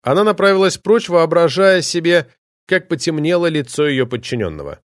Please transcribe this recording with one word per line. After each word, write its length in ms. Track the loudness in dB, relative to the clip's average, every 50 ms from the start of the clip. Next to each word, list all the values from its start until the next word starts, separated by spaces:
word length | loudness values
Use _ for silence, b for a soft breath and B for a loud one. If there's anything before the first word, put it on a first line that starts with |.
Она 220 | _ 0 0 2 2
направилась 540 | 0 0 2 2 2 2 2 0 0 -2 -4
прочь, 300 | _ 0 0 0 0 0
воображая 720 | 2 2 2 2 2 2 2 2 2 2 4 4 4 2
себе, 460 | 0 -2 -6 -2 0 2 2 2 0 b b b _ _ _ _ _
как 220 | -2 -2 -2 -2 _
потемнело 580 | -8 -4 -4 -4 -4 -2 -2 0 0 0 0
лицо 400 | 0 -2 -2 -6 -4 -4 -2 -2
её 200 | 0 0 0 -2
подчинённого. 760 | -2 -4 -8 -6 -6 -6 -4 -4 -6 -6 -10 -12 -14 -14 _ _ _